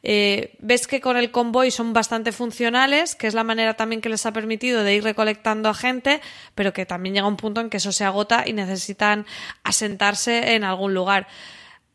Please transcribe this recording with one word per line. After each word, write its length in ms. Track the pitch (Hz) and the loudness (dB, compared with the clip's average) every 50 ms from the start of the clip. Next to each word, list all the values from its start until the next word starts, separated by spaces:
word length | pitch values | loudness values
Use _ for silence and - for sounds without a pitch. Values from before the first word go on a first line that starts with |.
| - | 0
eh, 540 | - 208 208 208 202 202 208 - - _ _ | 0 2 2 4 2 2 0 -2 -6 _ _
ves 260 | - 214 240 247 247 | 0 2 2 2 2
que 140 | - 269 262 | 0 -4 -2
con 160 | - 254 247 | 0 0 2
el 160 | 240 240 233 | 2 0 2
convoy 400 | 240 240 240 233 226 254 262 254 | 2 0 0 2 2 4 4 2
son 220 | 240 - 233 233 226 | 2 0 -4 0 2
bastante 400 | 233 214 - 233 226 220 233 214 | 0 0 2 -2 -2 -2 -4 -4
funcionales, 800 | - 240 233 220 - 240 233 233 247 262 269 277 294 339 339 - | -4 -6 -6 -4 -2 -2 2 4 4 4 4 4 2 2 0 -4
que 120 | - - | -4 -4
es 60 | 220 214 | -2 0
la 120 | 226 226 | 0 0
manera 300 | 226 226 226 226 220 220 | 0 0 0 0 0 0
también 260 | 220 220 226 226 226 | -2 -2 -4 -4 -4
que 80 | 214 233 | -4 -4
les 160 | 220 214 - | -4 -2 -2
ha 80 | 226 214 | -4 -4
permitido 500 | 220 214 220 220 214 247 254 247 226 208 | -4 -4 -4 -4 -2 -2 0 0 2 2
de 120 | 202 202 | 4 2
ir 80 | 208 208 | 2 2
recolectando 640 | 220 208 220 220 214 214 214 _ 226 214 214 220 214 | 0 0 2 0 0 0 -2 _ -2 -2 0 0 0
a 40 | 208 | 0
gente, 460 | - - 254 254 254 240 277 285 302 - - - - - - _ | 0 -2 -2 -2 0 2 0 0 0 -2 -12 -20 -20 -20 -14 _
pero 180 | - 202 196 196 | -2 -2 -2 -2
que 120 | - 185 | -4 -6
también 300 | - 185 175 185 190 196 | -6 -6 -6 -6 -2 -2
llega 100 | 202 196 | 0 2
un 120 | 208 208 | 0 0
punto 240 | 180 - 220 208 226 | 0 -4 -4 -4 -4
en 80 | 233 226 | -4 -4
que 80 | - | -4
eso 160 | 202 185 202 185 | -4 -4 -2 -2
se 100 | - 208 | 0 0
agota 400 | 196 190 202 208 - 233 240 - | 0 0 0 2 2 2 2 2
y 60 | - | 0
necesitan 760 | 226 208 196 185 190 185 - - 196 - 208 208 208 208 208 - - - - - - _ _ | -4 -4 -4 -4 -4 -6 -6 -8 -4 0 2 2 2 0 -2 -10 -14 -14 -14 -14 -16 _ _
asentarse 920 | - 208 - 226 208 208 190 202 202 208 202 - 240 233 233 233 - 233 | -2 -2 0 -2 -2 -2 0 0 0 2 0 0 0 0 2 2 2 2
en 100 | 220 208 | 2 2
algún 280 | 190 185 185 196 196 190 | 0 -2 0 0 0 0
lugar. 360 | 185 185 190 196 196 175 - - - - - - - - - - _ _ _ | 0 2 2 2 2 0 -2 -16 -20 -20 -20 -20 -20 -20 -20 -20 _ _ _